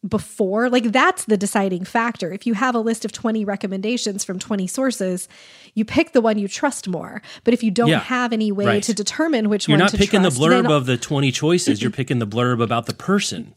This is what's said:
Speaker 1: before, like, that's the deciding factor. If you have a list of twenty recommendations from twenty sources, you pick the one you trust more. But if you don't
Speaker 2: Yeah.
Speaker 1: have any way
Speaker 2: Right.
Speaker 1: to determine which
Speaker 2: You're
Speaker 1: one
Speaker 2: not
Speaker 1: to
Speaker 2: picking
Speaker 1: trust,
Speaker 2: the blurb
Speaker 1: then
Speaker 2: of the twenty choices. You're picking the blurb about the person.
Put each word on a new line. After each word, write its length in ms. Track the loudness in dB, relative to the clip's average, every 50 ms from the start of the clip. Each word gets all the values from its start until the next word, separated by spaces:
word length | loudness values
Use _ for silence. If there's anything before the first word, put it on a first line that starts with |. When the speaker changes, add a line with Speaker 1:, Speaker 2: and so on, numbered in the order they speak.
| -6
Speaker 1:
before, 640 | -2 -4 -4 -4 -6 -4 -2 -2 0 0 0 0 2
like, 220 | 2 2 0 2
that's 320 | 2 2 2 2 2 0 0
the 140 | 0 0 0
deciding 480 | 0 0 0 0 0 0 -2 -4 -6
factor. 480 | -4 -2 -2 -2 -2 -4 -6 -8 -8 -8
If 120 | -6 -2
you 100 | -2 -2
have 200 | 0 0 0 0
a 40 | 0
list 240 | 0 0 -2 -2 -4
of 80 | -10 -10
twenty 320 | -4 -4 -2 -2 0 -2
recommendations 800 | -2 -4 -4 -4 -6 -6 -4 -4 -2 -4 -2 -4 -4 -6 -6 -6
from 120 | -6 -6 -8
twenty 300 | -6 -4 -4 -4 -4 -4
sources, 640 | -2 -2 -2 -2 -2 -2 -4 -4 -4 -4 -8 -12 -18 -20 -20 -20 -20 -20 -20 -10 _
you 100 | -4 -4
pick 260 | 0 2 0 0 4
the 80 | _ 2
one 180 | 4 4 0 0
you 120 | -2 -6
trust 400 | -6 -2 -2 -2 -4 -4 -8 -6
more. 320 | -6 -6 -8 -10 -14 -16 _ -16 -20 -2 _
But 80 | 0 0
if 100 | 2 0
you 80 | -2
don't 160 | 0 2 4 4
Speaker 2:
Yeah. 120 | 4 2
Speaker 1:
have 340 | 2 -2 -2 -2 0 0 0
any 180 | 0 0 0
way 140 | 0 0 2
Speaker 2:
Right. 180 | 2 2 2 0
Speaker 1:
to 100 | -2 -4
determine 540 | -2 -4 -6 -2 -2 0 0 0 0 2 0
which 180 | 0 0 2 2
Speaker 2:
You're 60 | 4
Speaker 1:
one 40 | 4 4
Speaker 2:
not 60 | 4
Speaker 1:
to 60 | 4 2
Speaker 2:
picking 220 | 2 4 4 4
Speaker 1:
trust, 180 | 4 4 2 2
Speaker 2:
the 80 | 4
blurb 180 | 4 6 4 4
Speaker 1:
then 80 | 4 2
Speaker 2:
of 140 | 2 2 2
the 100 | 0 -2
twenty 340 | 0 -2 -2 0 2 0
choices. 500 | 0 0 2 2 2 2 2 0 0 0
You're 80 | 0 -4
picking 300 | -2 -4 -4 -2 -2 -2
the 80 | -2 -2
blurb 340 | 0 0 0 0 2 0
about 240 | 0 0 0 -2 -2
the 80 | -6 -10
person. 600 | _ -2 0 0 0 0 -2 -6 -8 -10 -14 -18